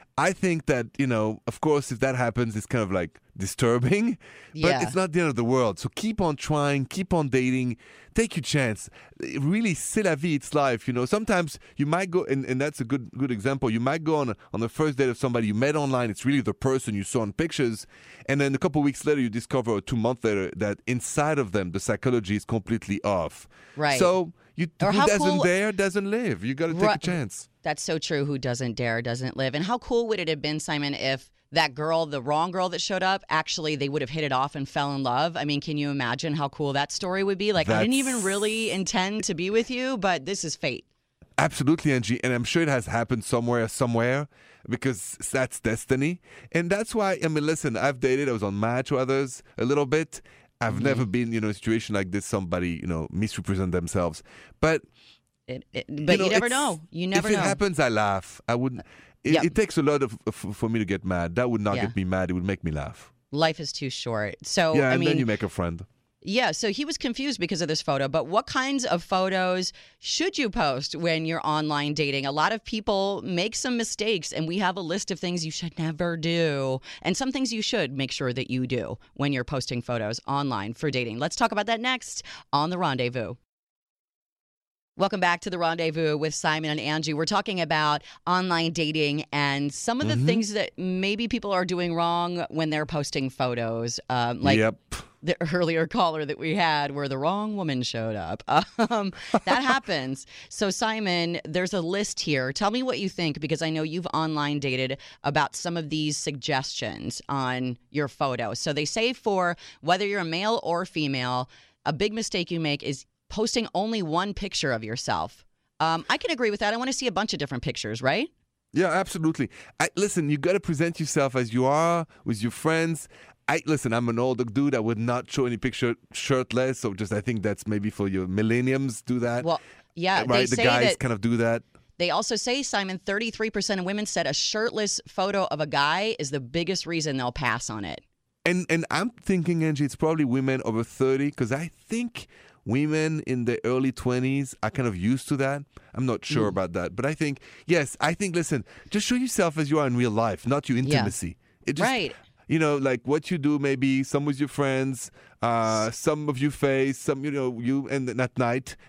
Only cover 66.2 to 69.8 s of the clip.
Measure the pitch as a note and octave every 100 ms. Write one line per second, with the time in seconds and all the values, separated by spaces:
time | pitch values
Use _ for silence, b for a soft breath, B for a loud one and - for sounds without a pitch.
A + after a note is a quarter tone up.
66.2 | - A3 A3+ D#3 A3 G3 D4 D#4 C4 A#3
67.2 | C#4+ A#3+ F3 E3+ D#3+ D#3 - C#3 C#3 D#3+
68.2 | C3+ G3+ B3+ C4+ C4 C#4 B3 E3+ - F#3
69.2 | F#3+ F#3+ F#3 F#3 F#3 B